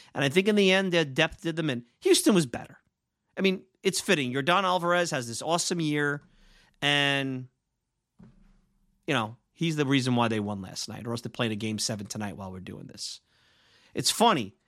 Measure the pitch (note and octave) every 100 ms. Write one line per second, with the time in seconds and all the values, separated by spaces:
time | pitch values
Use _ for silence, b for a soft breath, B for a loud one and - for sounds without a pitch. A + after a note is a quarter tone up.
0 | B - C#3 D#3 G3 G#3 F#3+ F#3+ F#3+ E3+
1 | D3+ C3+ D#3+ - E3 E3 D#3+ A#2+ - _
2 | F#4+ F#4 - G3 C3+ - - - _ _
3 | _ _ _ - F#3+ F#3+ - _ F#3+ F3+
4 | - E3+ B2+ C3 C#3 F3+ F#3 F3+ E3+ F3
5 | F3 D3 A#2 A2+ D3+ E3+ - F3 D#3 D3
6 | D3 C#3+ b b b b b _ C#3+ C#3+
7 | C#3+ C#3 C3+ C3 B2+ _ _ _ _ _
8 | _ _ - _ - _ _ _ _ _
9 | - C3 A2 A#2 _ - E3 D3+ C3+ C#3
10 | B2 A#2+ A#2 A2 G#2 G2+ F#2 - - A2
11 | A2+ A#2 A2+ - A#2 G#2+ A2 G#2+ - G#2+
12 | G2 G#2+ G#2 E2 F#2+ F#2 F#2+ - F2+ -
13 | - - b b b b b b b -
14 | B2+ - A3+ F3 G2 -